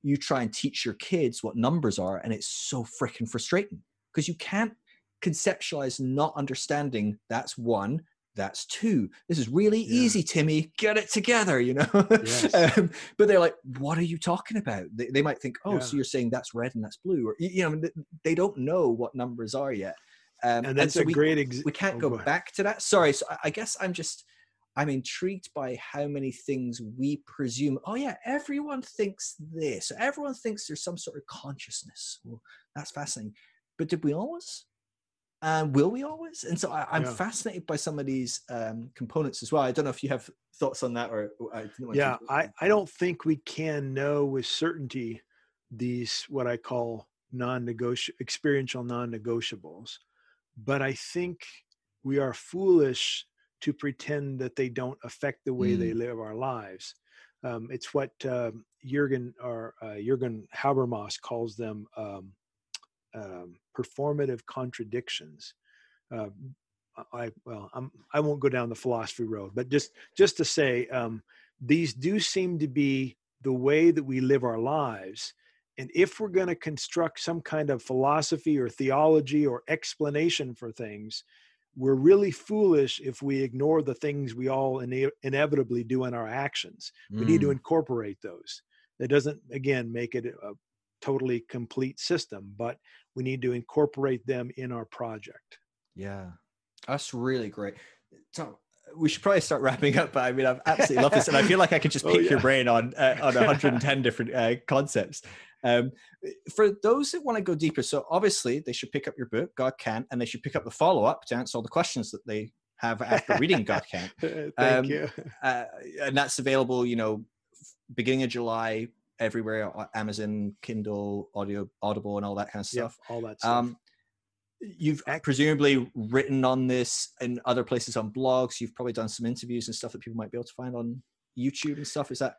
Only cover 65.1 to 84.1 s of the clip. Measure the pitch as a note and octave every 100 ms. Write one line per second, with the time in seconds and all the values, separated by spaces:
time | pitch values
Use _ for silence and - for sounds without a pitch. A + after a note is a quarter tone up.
65.1 | - D#2 D2+ - - _ _ _ _ _
66.1 | A#2+ G#2 G2+ C3 - _ _ _ - -
67.1 | A#2+ A#2 - A#2+ G#2+ G2+ C3 C3+ - _
68.1 | D3 D3+ D3 C3+ B2 A#2+ A2 B2+ A#2 A2+
69.1 | - A2 G#2 F#2+ A2 B2+ C#3+ - - -
70.1 | - F#3+ - C#3+ E3 C#3 B2 A#2 B2+ A2+
71.1 | A2 - _ _ _ B2 D#3+ D#3 B2 E3
72.1 | G#3 - F#3+ F3+ E3 D3 C#3 C#3+ C3+ C3
73.1 | - _ _ C3+ B2+ C3+ D3+ E3+ D#3 C3+
74.1 | C3 C3 C#3 B2 A2+ B2 D3+ C3 G#2 F#2+
75.1 | G#2 - - _ _ _ - B2+ D#3+ F#3+
76.1 | - G#2+ - A2+ - D#3+ D3 - F3 E3
77.1 | - - D#3+ - D#3 D3 B2 - B2+ C3+
78.1 | D3+ D3 D3+ D#3 C#3+ A#2 - C3+ C#3 D#3
79.1 | D#3 C3 D3+ C#3+ A#2+ - D#3+ - - D3
80.1 | D3 E3+ - C3 A#2 A#2 A2 A2 G#2 G#2+
81.1 | - - _ _ _ _ C3 C3 C3+ D3+
82.1 | G3 G3 B2 - G#3+ G3 D3+ B2+ - C3+
83.1 | A#2+ C#3 C3+ C3 B2+ D3 D#3+ C3+ B2 D3+